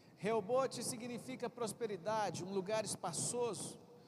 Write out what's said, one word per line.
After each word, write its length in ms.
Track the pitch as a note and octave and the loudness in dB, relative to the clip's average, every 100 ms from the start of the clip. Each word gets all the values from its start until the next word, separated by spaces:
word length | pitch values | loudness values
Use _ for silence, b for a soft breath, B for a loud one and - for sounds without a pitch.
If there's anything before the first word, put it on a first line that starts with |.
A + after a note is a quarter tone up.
| B B | B B
Reobote 640 | G3 A3+ G3 B3+ C4 B3 | 2 2 4 4 4 2
significa 640 | - A#3+ A#3+ A#3+ - B3+ A#3+ | -4 -4 -4 -6 -6 -4 -4
prosperidade, 920 | - A3+ - A#3 G3 F3+ A3 G3+ C#3 | -2 -2 0 -2 -2 0 2 2 0
um 80 | F3+ | -2
lugar 320 | G3 F#3 A3 | 0 2 2
espaçoso. 960 | G#3+ - F#3 D3 C3 A#3+ A#3+ F3+ - - - B | 2 -2 -2 0 0 2 0 0 -6 -10 -16 B